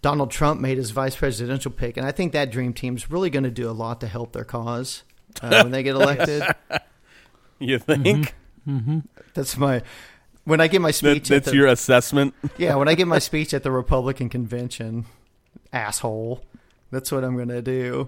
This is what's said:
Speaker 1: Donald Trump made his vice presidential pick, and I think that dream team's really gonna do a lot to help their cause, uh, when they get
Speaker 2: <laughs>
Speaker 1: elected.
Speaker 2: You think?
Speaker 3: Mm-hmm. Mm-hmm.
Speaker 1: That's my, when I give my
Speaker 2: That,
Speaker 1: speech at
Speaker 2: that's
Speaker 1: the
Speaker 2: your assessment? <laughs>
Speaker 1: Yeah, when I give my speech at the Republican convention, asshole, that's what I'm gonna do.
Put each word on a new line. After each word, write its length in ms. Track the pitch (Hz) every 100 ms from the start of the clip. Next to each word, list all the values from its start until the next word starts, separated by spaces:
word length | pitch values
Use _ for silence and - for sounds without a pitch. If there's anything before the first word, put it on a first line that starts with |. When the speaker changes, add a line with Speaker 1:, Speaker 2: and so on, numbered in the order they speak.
Speaker 1:
Donald 300 | 143 147 131
Trump 280 | - 151 151
made 160 | 131 131
his 140 | 117
vice 240 | 120 135 -
presidential 560 | 139 110 120 135 135
pick, 240 | - 120 123
and 100 | 135
I 40 |
think 200 | 143 180
that 200 | 151 135
dream 220 | 117 123
team's 380 | 117 127 123 -
really 180 | 170 185
gonna 220 | 139 131
do 180 | 117 117
a 20 |
lot 300 | 113 113 120
to 60 | 113
help 240 | 120 117
their 120 | - 117
cause, 580 | 120 117 120 131 - - _ _ -
uh, 200 | 123 220
when 100 | 120
they 120 | 131
get 120 | 135 135
Speaker 2:
<laughs> 0 |
Speaker 1:
elected. 460 | 139 143 151 147 175 - - - - _ _ - _ _ _ -
Speaker 2:
You 180 | 127 131
think? 560 | - 143 151 147 147 - - - 143
Speaker 3:
Mm-hmm. 120 | 135
Mm-hmm. 220 | 113 156 - - -
Speaker 1:
That's 240 | - 139 127
my, 240 | 139 127 - - - - _ _ -
when 160 | 160
I 60 | 160
give 140 | 190
my 80 | 165
Speaker 2:
That, 40 |
Speaker 1:
speech 300 | - 147 147 -
at 140 | 139
Speaker 2:
that's 60 | 135
Speaker 1:
the 40 | 139
Speaker 2:
your 100 | 139
assessment? 680 | 120 - 123 - 143 139 - 143
<laughs> 120 | -
Speaker 1:
Yeah, 180 | 170 139
when 120 | 143
I 80 | 165
give 140 | 175
my 100 | 156
speech 340 | - 156 156
at 100 | 139
the 80 | 135
Republican 580 | 131 123 131 127 131 120
convention, 760 | 131 113 120 123 - 113 113 113 _ _ _ _ - _
asshole, 720 | 127 104 - 117 110 113 127 - - _ _ _
that's 200 | 131 131
what 140 | 135 127
I'm 100 | 123
gonna 240 | 120 120
do. 460 | 120 131 123 135